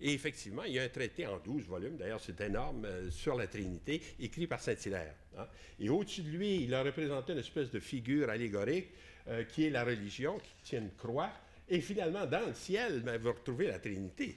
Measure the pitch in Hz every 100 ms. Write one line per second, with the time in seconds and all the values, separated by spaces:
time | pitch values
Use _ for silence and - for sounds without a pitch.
0 | 143 139 151 - 104 113 208 127 127 139
1 | 117 - 139 92 90 143 92 90 110 160
2 | 92 110 - 87 104 104 147 123 104 92
3 | 92 - 151 123 98 104 92 87 - 160
4 | - - 120 - 170 117 - 107 101 95
5 | 76 73 - - 113 - - - 104 170
6 | 202 - 151 165 208 185 120 131 139 151
7 | 151 139 127 156 - 160 127 107 - 131
8 | 117 147 131 110 117 101 104 175 185 -
9 | - - - 117 113 - 156 131 120 113
10 | 101 110 139 208 - - - 120 104 -
11 | 117 131 196 - - - - 180 170 208
12 | 170 196 190 165 214 117 - 202 240 135
13 | 120 117 117 110 - 123 139 92 107 98
14 | 92 - 262